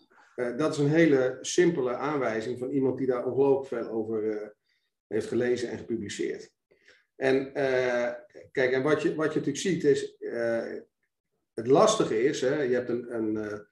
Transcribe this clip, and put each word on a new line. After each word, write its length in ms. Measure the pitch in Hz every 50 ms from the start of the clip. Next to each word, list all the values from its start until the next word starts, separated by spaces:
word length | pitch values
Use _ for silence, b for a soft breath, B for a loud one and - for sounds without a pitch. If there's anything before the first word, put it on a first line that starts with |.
| - b b b b b b
Eh, 220 | - 123 120 123 120
dat 140 | 156 151 139
is 40 | 143
een 120 | 147 143
hele 480 | 151 165 170 156 143 131 127 127 127 -
simpele 540 | - - - - 180 170 170 151 127 123 -
aanwijzing 640 | - 123 143 156 143 127 117 110 110 110 123 123 117
van 100 | 123 131
iemand 280 | 143 139 131 127 127 127
die 100 | 135 123
daar 180 | 127 123 123
ongelooflijk 580 | 127 117 127 139 139 135 139 139 - 123 120 107
veel 80 | 98 110
over, 360 | 113 107 110 113 107 107 110 107 104
eh, 60 | 104 104 - _ _ _ _ _ _ _ _ _ _ _
heeft 200 | - 113 107 -
gelezen 420 | - 117 123 123 123 117 117 117
en 80 | 107 110
gepubliceerd. 720 | - - 117 - 101 98 - - - - - - - - _ _ _ b b b b b b b b b _
En, 380 | - 131 135 131 135 139 135 -
eh, 600 | 147 139 131 127 127 127 127 123 120 120 123 - - - - - - - -
kijk, 200 | - - 131 127
en 120 | 131 131 127
wat 180 | 151 151 147
je, 140 | - 170 -
wat 180 | 147 156 156 -
je 60 | 156
natuurlijk 180 | - - - - -
ziet 180 | 196 175 143 -
is, 340 | 147 135 135 - - - _
eh, 560 | - 104 110 117 117 117 117 117 - - - - - - _ _ _ _ _ _ _ _ _ _ _ _ _
het 140 | - 110 120
lastige 560 | 135 160 214 214 208 - - 87 - 107 120
is, 180 | 143 147 -
hè, 200 | 127 127 143 151
je 120 | 143 123 123
hebt 160 | 123 123 123
een, 240 | 117 120 - - 123
een, 220 | 113 110 107 107 107
eh, 220 | 107 104 104 104 - -